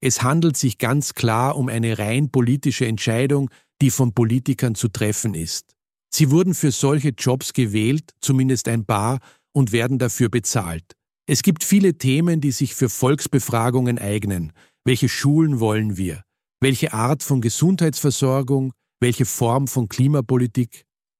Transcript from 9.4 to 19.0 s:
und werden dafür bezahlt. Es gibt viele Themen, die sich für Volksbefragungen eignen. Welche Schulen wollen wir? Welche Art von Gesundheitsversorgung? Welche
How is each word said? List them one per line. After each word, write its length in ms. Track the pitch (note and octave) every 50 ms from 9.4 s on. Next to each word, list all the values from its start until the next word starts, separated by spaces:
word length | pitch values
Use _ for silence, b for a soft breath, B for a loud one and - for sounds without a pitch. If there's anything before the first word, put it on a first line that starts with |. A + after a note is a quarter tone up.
| b b _
und 180 | C#3+ C3+ G#2+
werden 300 | G2 A#2 A2+ B2+ C3+ B2+
dafür 300 | B2 A#2 - - B2 A2
bezahlt. 640 | - B2 - - - A#2 F#2+ E2+ E2 E2 - _ - _ _ _ _ _ _ -
Es 160 | D3+ - -
gibt 180 | G3 E3+ - -
viele 340 | - F#3+ G#3 G3+ F#3+ E3
Themen, 440 | - - C3 C3 D3 E3+ F3 E3+ D#3
die 100 | C#3 D3
sich 240 | A#2+ - C#3+ B2 -
für 140 | - C3+ A#2
Volksbefragungen 1120 | - - - B2+ D3 D3 - - - C3+ - - A#2 A2+ A2+ B2 A#2+ C3 B2+ B2 A#2+ A#2
eignen. 520 | - G2+ G#2 A2 G#2+ G#2 F#2+ F2+ E2+ D#2 b b b b b b _
Welche 280 | B2+ C3 A#2+ - B2
Schulen 500 | - - - C#3+ D3 D#3 D#3+ D#3 C#3+ A#2+
wollen 380 | A2+ A2 G#2+ A2 G#2+ G#2+ G2+ F2
wir? 260 | F#2+ F2 D2+ G2 - _ _ _ _ _ _ _
Welche 360 | - C3+ C3 A2+ - - -
Art 280 | A2 A2+ B2 D#3 C#3+ -
von 200 | - C#3 C3 A2+
Gesundheitsversorgung? 1300 | A#2+ - - - F3 F#3+ F3 E3+ D#3+ C#3 - - D3 B2+ - C#3 C3 C3 C3+ C3+ B2 C#3 C3+ C3+ C3 B2+ - _ _ _
Welche 280 | _